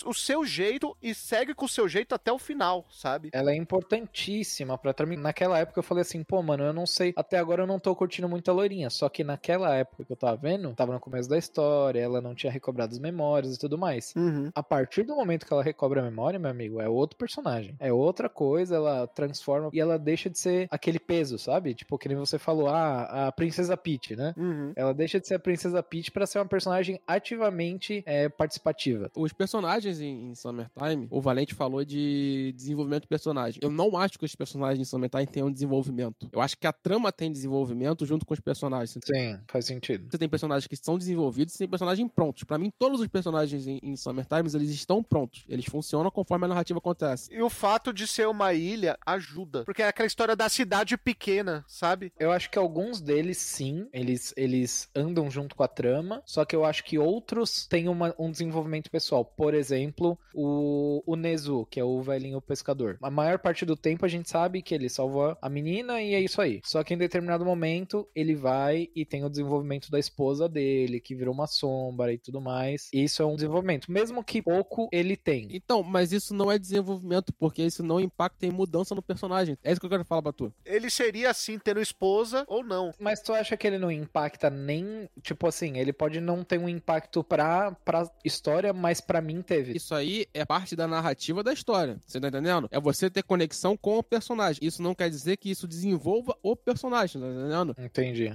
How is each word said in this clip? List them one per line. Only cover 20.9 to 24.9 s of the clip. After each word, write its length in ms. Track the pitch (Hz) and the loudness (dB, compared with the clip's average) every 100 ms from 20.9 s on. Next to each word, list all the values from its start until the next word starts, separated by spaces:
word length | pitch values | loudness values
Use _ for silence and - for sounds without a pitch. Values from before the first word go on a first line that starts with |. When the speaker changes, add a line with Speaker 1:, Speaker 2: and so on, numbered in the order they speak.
| 165 | -2
Speaker 2:
peso, 380 | - 170 143 117 | 0 0 0 -4
sabe? 380 | - 156 170 113 | 0 0 0 -6
Tipo, 240 | - 139 | -6 -6
que 100 | 139 | -4
nem 80 | 139 | -4
você 220 | 143 151 | -2 -4
falou, 280 | - 160 143 | 0 2 2
"Ah, 600 | 156 160 131 120 131 139 | 2 2 0 -2 -2 -2
a 40 | |
Princesa 460 | - 170 160 180 180 | 0 -2 0 -2 -2
Peach", 380 | - 143 - 110 | -2 -4 -4 -4
né? 180 | 147 165 | -4 -2
Speaker 1:
Uhum. 380 | 175 151 143 175 | -4 -2 -4 -2
Speaker 2:
Ela 160 | 131 | 0